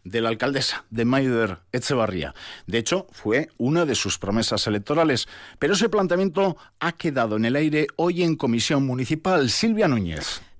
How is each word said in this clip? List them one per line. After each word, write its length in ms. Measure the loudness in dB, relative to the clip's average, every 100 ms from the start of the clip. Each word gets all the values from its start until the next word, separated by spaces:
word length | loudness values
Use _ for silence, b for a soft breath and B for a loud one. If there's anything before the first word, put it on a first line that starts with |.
de 180 | -6 -2
la 80 | 0
alcaldesa, 560 | 0 -2 0 -2 -4 -6
de 140 | -2 2
Maider 540 | 2 2 2 0 -4 _
Etxebarria. 640 | -6 -2 0 0 -2 -6 -10 B B B
De 100 | -2
hecho, 300 | 0 -2 -4
fue 380 | -8 -2 0 -2 -4
una 280 | 0 2 2
de 100 | 0
sus 240 | -2 -4
promesas 480 | -2 0 0 -2 -2
electorales. 600 | -2 0 2 2 2 -4 B B B
Pero 160 | 0
ese 160 | 2 2
planteamiento 680 | 2 2 2 0 2 0 0 B -6
ha 120 | -6
quedado 460 | -2 -2 0 0 2
en 80 | 2
el 100 | 2
aire 320 | 2 0 -2 0
hoy 260 | 0 2
en 140 | 0 2
comisión 500 | 0 0 2 2 0
municipal. 640 | -2 -2 -2 2 2 2
Silvia 380 | 0 0 2 2
Núñez. 540 | 2 0 -4 -6 -10 -12